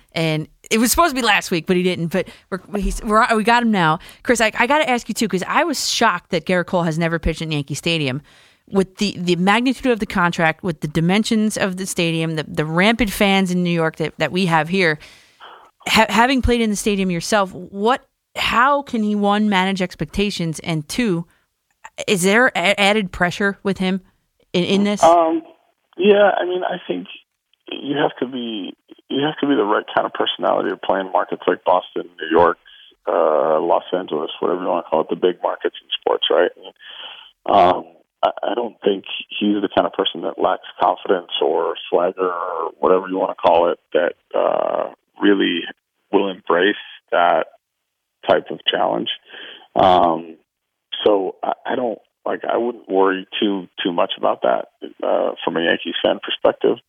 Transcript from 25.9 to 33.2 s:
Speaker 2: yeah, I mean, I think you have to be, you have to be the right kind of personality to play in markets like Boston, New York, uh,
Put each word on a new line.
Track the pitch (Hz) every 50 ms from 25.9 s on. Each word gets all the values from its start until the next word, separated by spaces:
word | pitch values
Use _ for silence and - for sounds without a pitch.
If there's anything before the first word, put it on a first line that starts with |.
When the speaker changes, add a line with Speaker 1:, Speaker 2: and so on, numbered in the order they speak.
| _
Speaker 2:
yeah, | 165 180 208 196 202 208 196 -
I | - 180
mean, | 180 180 180 180
I | - 180 175 -
think | - 180 180 190 - - - - _ _ _ _ _ _ _ _ -
you | - - - 135 143
have | 143 156 151 - -
to | 131
be, | 123 135 127 120 117 113 104 87 - - _ _ _ - - _ -
you | - 135 143
have | 151 151 -
to | -
be | 143 139
the | 123 104
right | 101 107 107 107 - -
kind | 113 107
of | 107
personality | - - 113 110 - - 90 95 92 95 98 95
to | 95
play | 87 - - 92 98
in | 95 92
markets | 90 90 98 - - - -
like | - 90 - _
Boston, | - 90 92 - - - 87 87 - - -
New | 78 80
York, | 80 82 87 82 80 - _ - - - - - _ _ _ -
uh, | 98 92